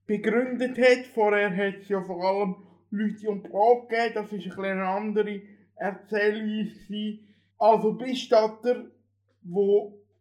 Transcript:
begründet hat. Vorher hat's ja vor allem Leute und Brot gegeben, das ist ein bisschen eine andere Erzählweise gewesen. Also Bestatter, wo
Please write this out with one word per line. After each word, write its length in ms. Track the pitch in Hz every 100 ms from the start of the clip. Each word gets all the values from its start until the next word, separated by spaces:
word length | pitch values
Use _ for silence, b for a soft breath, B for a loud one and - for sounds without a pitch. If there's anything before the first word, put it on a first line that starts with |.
| -
begründet 720 | 208 220 226 254 233 254 247
hat. 280 | 254 262 -
Vorher 400 | - 208 208 202
hat's 360 | 185 202 196 -
ja 120 | 196
vor 220 | 180 175
allem 320 | 185 196 202 185 B B _
Leute 380 | 208 214 - 214
und 140 | 202
Brot 460 | - 190 226 240 240
gegeben, 240 | 226 233
das 140 | 220 202
ist 60 |
ein 160 | 208 180
bisschen 140 | 175
eine 220 | 190 190 190
andere 560 | 196 214 208 208 202 B B B -
Erzählweise 1040 | 190 196 - 214 214 214 214 214 185 - -
gewesen. 400 | 208 214 208 b b b -
Also 360 | 214 220 214
Bestatter, 920 | 220 254 - - 226 214 - 247 233 - _ _ _ _ _
wo 580 | 175 180 202 202 202 - _ _